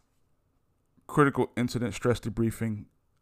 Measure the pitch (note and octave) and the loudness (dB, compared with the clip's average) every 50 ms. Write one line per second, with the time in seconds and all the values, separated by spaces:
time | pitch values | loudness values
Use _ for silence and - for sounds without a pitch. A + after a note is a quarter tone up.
0 | _ _ _ _ _ _ _ _ _ _ _ _ _ _ _ _ _ _ _ _ | _ _ _ _ _ _ _ _ _ _ _ _ _ _ _ _ _ _ _ _
1 | _ - - - D3 C#3 B2+ C3 A#2 - - - A#2+ B2 - A#2+ A#2 A#2 G#2+ - | _ -2 2 4 4 4 4 2 -2 -2 -2 -2 -2 -2 -2 -4 -4 -4 -4 0
2 | - B2 A2+ - - A#2+ G2+ - A2+ A2+ G#2+ - A#2 A2+ G#2+ G#2 G#2+ - _ _ | 0 2 2 0 -2 -4 -2 0 0 0 0 -2 -4 -4 -4 -6 -8 -12 _ _
3 | _ _ _ _ | _ _ _ _